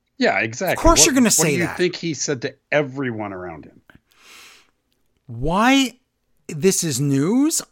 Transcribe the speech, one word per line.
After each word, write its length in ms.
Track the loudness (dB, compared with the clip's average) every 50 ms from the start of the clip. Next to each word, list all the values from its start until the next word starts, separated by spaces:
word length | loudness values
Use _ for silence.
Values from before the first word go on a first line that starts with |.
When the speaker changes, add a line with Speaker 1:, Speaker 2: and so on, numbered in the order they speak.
| _ _ _ -2
Speaker 1:
Yeah, 220 | -2 0 0 0
exactly. 340 | -2 -4 -4 -6 -4 -4 -2
Speaker 2:
Of 60 | 2
course 200 | 4 6 6 6
Speaker 1:
What, 40 | 4 4
Speaker 2:
you're 80 | 4
gonna 100 | 2 2
Speaker 1:
what 80 | 4 2
Speaker 2:
say 180 | 2 2 0
Speaker 1:
do 60 | 0 0
you 60 | -2
Speaker 2:
that. 120 | -4 -2 -2
Speaker 1:
think 180 | -2 -2 -2
he 180 | -4 -8 -8 -8
said 280 | -6 -6 -6 -6 -6 -6
to 120 | -10 -12 _ _ _
everyone 600 | -2 -2 -2 -2 -4 -6 -6 -6 -6 -6 -8 -8 -10
around 320 | -10 -12 -12 -14 -14 -18
him? 160 | -20 -20 _ _ _ _ _ _ _ _ _ _ -20 -20 -20 -20 -20 -20 -20 _ _ _ _ _ _ _ _ _ _ _ _ _ -16
Speaker 2:
Why 720 | -10 -6 -4 -2 0 2 4 4 4 4 2 0 -2 _ _ _ _ _ _ _ _ _ _ -12
this 360 | -6 0 2 2 2 2 0
is 160 | -2 -2 -2
news, 640 | 0 0 2 2 2 2 2 2 2 2 0 -2 -6 -6